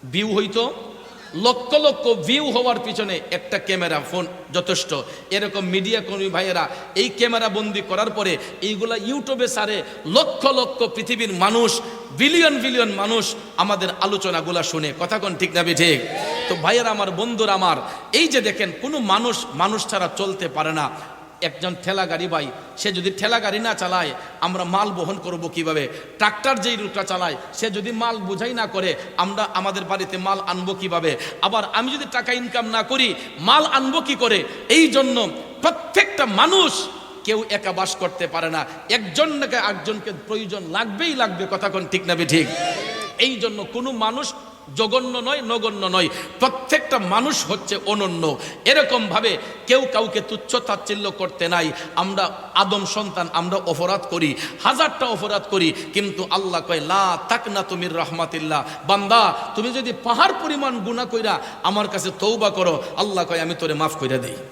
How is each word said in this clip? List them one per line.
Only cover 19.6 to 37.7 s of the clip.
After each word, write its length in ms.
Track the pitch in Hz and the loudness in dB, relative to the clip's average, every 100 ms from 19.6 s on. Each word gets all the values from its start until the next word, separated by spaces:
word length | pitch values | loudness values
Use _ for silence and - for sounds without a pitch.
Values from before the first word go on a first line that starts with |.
| 185 214 - | 0 0 -2
ছাড়া 220 | 202 175 - | -2 -2 -2
চলতে 300 | 196 190 170 | -4 -2 -4
পারে 260 | 147 156 | -2 0
না। 420 | 160 139 - - - - - | 0 -2 -4 -14 -16 -20 -6
একজন 340 | 165 - 180 175 | -6 -4 -6 -6
ঠেলা 220 | - 190 180 | -4 -2 0
গাড়ি 220 | 165 175 | -2 -2
ভাই, 200 | 160 143 - - - | -2 -4 -8 -16 -4
সে 140 | 208 | -4
যদি 200 | 180 180 | 0 -2
ঠেলা 280 | 190 214 233 | 0 0 2
গাড়ি 200 | 208 208 | 0 -2
না 140 | 226 | -2
চালায়, 400 | 208 180 185 160 131 - - | -2 0 0 0 -4 -12 -4
আমরা 220 | 170 185 | -2 -2
মাল 280 | 180 190 208 | 0 2 0
বহন 280 | 180 170 196 | 0 -4 -4
করব 300 | 180 175 165 170 | -6 -6 -6 -4
কিভাবে? 320 | 160 156 135 - - - | 0 0 -2 -6 -14 0
ট্রাক্টর 380 | 208 202 269 262 | 0 2 0 2
যেই 220 | 214 233 | 0 -2
লোকটা 260 | 202 208 | -4 -4
চালায়, 320 | 190 185 175 135 - | -2 0 0 -4 -8
সে 180 | - 220 | -4 -2
যদি 200 | 202 208 | -2 -4
মাল 260 | 226 233 226 | -2 -2 -2
বোঝাই 360 | 185 196 233 | -4 -4 -4
না 120 | 240 214 | -2 -2
করে, 300 | 190 185 - - - | 0 0 -2 -4 -2
আমরা 300 | 185 196 214 | 0 0 -2
আমাদের 300 | 180 190 196 | 0 -2 -4
বাড়িতে 340 | 180 196 185 185 | -2 -4 -2 -4
মাল 220 | 190 196 190 | -2 -2 -2
আনবো 260 | 214 185 | -4 -2
কিভাবে? 440 | 190 185 170 165 131 - - | -4 -2 0 2 0 -6 -2
আবার 220 | 196 220 202 | 0 2 0
আমি 180 | 202 247 | 0 0
যদি 140 | 285 277 | -4 -4
টাকা 220 | 247 240 | -4 0
ইনকাম 340 | 247 247 240 226 | -2 -2 -2 0
না 140 | 220 | -2
করি, 320 | 220 262 247 165 - - | 0 2 2 0 -8 -4
মাল 260 | 175 277 302 | 4 4 6
আনবো 360 | 269 262 311 | 2 2 0
কি 140 | 320 262 | 0 0
করে? 280 | 240 208 151 - - | 4 2 0 -8 4
এই 180 | 285 311 | 6 8
জন্য 420 | 254 262 247 202 - - - | 6 4 2 0 -4 -12 0
প্রত্যেকটা 640 | 302 339 - 370 392 392 262 | 0 0 0 2 2 2 0
মানুষ 600 | 196 285 381 330 - - - - - | 4 6 6 4 2 -6 -8 -14 -10
কেউ 200 | - 214 220 | -2 -2 0
একা 240 | 208 202 | -2 -2